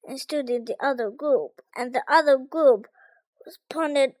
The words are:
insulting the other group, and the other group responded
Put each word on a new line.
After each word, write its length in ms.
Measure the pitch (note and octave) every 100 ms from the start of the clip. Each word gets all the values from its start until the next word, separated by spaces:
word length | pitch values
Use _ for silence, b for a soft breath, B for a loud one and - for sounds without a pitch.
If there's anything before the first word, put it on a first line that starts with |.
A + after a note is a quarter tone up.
| -
insulting 580 | C4+ - D4 B3+ B3 A3+
the 100 | -
other 300 | C4+ B3+ A3
group, 540 | A#3+ D4 B3 D3+ _ _ -
and 200 | B3 B3+
the 80 | -
other 300 | D#4 D4+ C4+
group 480 | C4 D#4+ D4 A3 A3 b b b _ _
responded 680 | - - _ D4+ D#4 C#4+ C4+ _